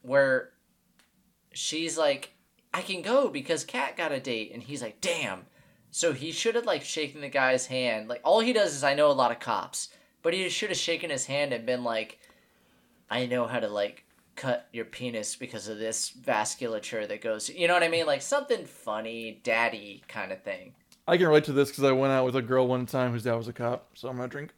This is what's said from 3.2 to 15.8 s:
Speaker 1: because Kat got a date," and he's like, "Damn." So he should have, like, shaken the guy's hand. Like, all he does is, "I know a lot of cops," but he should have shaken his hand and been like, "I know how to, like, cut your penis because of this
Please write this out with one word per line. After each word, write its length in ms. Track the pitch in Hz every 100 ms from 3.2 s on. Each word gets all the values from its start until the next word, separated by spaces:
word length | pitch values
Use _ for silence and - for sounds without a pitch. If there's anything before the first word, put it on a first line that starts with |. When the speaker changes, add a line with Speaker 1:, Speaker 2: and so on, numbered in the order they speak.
| 247
Speaker 1:
because 360 | 143 131 160
Kat 320 | - - 135 -
got 160 | 160
a 80 | 135
date," 300 | 135 113 107
and 100 | 117
he's 200 | 120 139
like, 180 | 117 -
"Damn." 460 | 185 170 120 95 - _ _ _ _
So 220 | - 170
he 200 | 131 156
should 220 | 156 233
have, 120 | 226 233
like, 180 | 156
shaken 380 | - 165 143 147
the 60 | 143
guy's 380 | 139 131 131 -
hand. 420 | 127 123 110 110
Like, 120 | 120
all 160 | 151 208
he 120 | 226
does 220 | 226 190
is, 100 | 143
"I 100 | 143
know 160 | 143 151
a 20 |
lot 200 | 135 120
of 80 | 117
cops," 480 | - 104 - - - - _ _
but 100 | 165
he 140 | 185 185
should 200 | - 208
have 80 | 175
shaken 320 | - 165 170
his 160 | 135 -
hand 260 | 139 143
and 140 | 117 117
been 160 | 123
like, 360 | 120 113 110 - - _ _ _ _ _ _ _ _
"I 160 | 117 123
know 200 | 123 113
how 100 | 120
to, 80 | 110
like, 360 | 104 104 - _ _ _ -
cut 320 | 135 120 -
your 120 | 117
penis 500 | 110 - 123 117 107 -
because 300 | 123 113 101
of 100 |
this 320 | 107